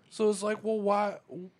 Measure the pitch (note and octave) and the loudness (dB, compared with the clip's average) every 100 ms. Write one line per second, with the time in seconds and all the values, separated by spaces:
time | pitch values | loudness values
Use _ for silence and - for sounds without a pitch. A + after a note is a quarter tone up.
0 | _ - G#3+ G3 G#3 G#3+ G#3 A3 G3+ G3+ | _ 0 0 2 -2 -2 -2 0 2 2
1 | G#3 - - F3 F#3 | 2 -4 -12 -14 -14